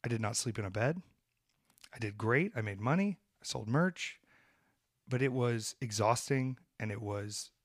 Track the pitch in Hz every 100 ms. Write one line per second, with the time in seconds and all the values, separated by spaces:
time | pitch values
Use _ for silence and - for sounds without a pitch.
0 | 120 117 107 110 - 110 101 95 120 175
1 | - _ _ _ _ _ _ _ - -
2 | 110 104 107 127 190 170 107 98 110 165
3 | 202 185 _ _ - - 107 131 185 175
4 | - - _ _ _ _ _ _ _ _
5 | - 123 135 127 120 117 107 - 120 107
6 | 107 120 - 135 131 131 _ _ 110 104
7 | 104 101 104 104 - _